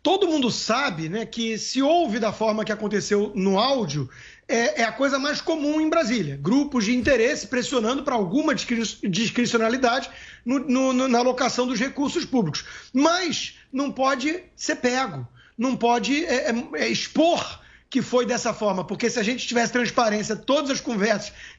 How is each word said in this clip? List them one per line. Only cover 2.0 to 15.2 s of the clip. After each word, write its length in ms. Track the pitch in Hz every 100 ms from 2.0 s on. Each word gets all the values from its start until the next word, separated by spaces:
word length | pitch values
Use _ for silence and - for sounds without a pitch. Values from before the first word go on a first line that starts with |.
| 320 220
da 120 | 220
forma 320 | - 220 214
que 60 | 208
aconteceu 600 | 208 214 208 151 202 208
no 240 | 208 190 190
áudio, 500 | 240 269 196 143 127 - - - _
é, 360 | 233 233 302
é 20 |
a 80 | 226
coisa 260 | 220 277 269
mais 220 | 285 294
comum 400 | - 320 294 311
em 80 | 311
Brasília. 500 | 330 269 240 156 139
Grupos 440 | 143 262 285 254
de 100 | 202
interesse 540 | 247 240 254 226 302 -
pressionando 560 | 254 240 254 214 269
pra 100 | 277
alguma 400 | 247 190 220 311
discre-, 540 | 254 - 233 226 - 240
discricionalidade 1000 | 180 226 - 240 233 226 247 247 254 254 - - -
no, 160 | - 277
no, 320 | 294 254 262
no, 160 | 254 262
na 100 | 240
alocação 480 | 247 247 254 - 247
dos 140 | 247
recursos 440 | 262 269 277 349
públicos. 400 | 277 262 180 143 - - -
Mas 600 | 254 302 349 359 220 - - -
não 180 | 262 277
pode 500 | - 262 269 269 339 -
ser 220 | _ - 302
pego, 500 | 247 247 262 147